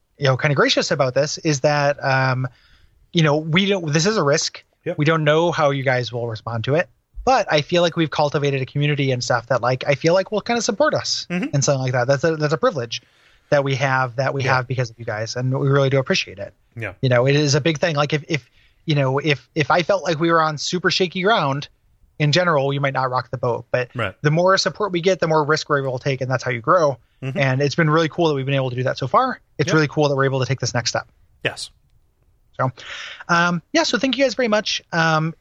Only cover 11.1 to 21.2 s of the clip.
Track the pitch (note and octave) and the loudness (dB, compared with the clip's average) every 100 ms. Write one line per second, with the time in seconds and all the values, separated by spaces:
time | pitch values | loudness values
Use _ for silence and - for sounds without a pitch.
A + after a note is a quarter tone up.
11.1 | - - F3 C4 C#3+ C3+ C#3 C3 B2+ A#2+ | -6 -4 -6 -2 0 0 0 0 0 0
12.1 | C#3 E3+ D#3+ D3+ D#3 B3 C#3+ A#2+ - - | 2 0 0 -2 0 0 -2 -6 -10 -14
13.1 | _ _ _ _ D3 C#3 C3+ C3+ C3 B2+ | _ _ _ _ 0 2 0 0 0 -2
14.1 | A#2 C3 C3+ C3 C3 B2 B2+ B2 A2+ A#2 | -2 -4 -2 0 0 0 -4 -4 -6 -8
15.1 | G#2+ A2 B2 B2+ C3 C#3 C#3 C3+ C3+ C3 | -6 -6 -4 -2 0 2 2 2 2 0
16.1 | F#3+ - F#2 F#2+ - _ - G#2+ F#2 C3 | -2 -4 -10 -14 -16 _ -12 -10 -4 2
17.1 | B2 C3 C#3+ D3 D3 D#3 D#3 F3+ D3 D3 | 4 4 2 2 2 0 0 0 0 0
18.1 | D3+ D3+ D#3+ - _ _ _ - C#3+ C3+ | -2 -4 -6 -8 _ _ _ -2 0 0
19.1 | C3+ D#3 C#3+ - - C#3+ D#3+ E3 G3 E3 | 0 0 -2 -2 -4 0 2 2 0 0
20.1 | D#3 E3+ E3+ D#3 D3+ - F3+ F3+ - F#3 | 0 2 2 2 -2 -4 -2 -2 0 -2
21.1 | F3+ | 0